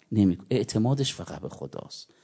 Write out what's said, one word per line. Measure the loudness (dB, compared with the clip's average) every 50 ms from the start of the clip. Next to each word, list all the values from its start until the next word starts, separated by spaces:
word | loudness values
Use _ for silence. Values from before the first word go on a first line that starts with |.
| _ 0
نمی‌کنه. | 4 6 6 6 4 2 -2 0
اعتمادش | 0 0 0 0 0 2 2 2 2 2 0 -2 -4
فقط | -6 -8 -10 -10 -10
به | -10 -10
خداست. | -10 -10 -12 -12 -10 -12 -14 -14 -16 -18 -20 -20 _ _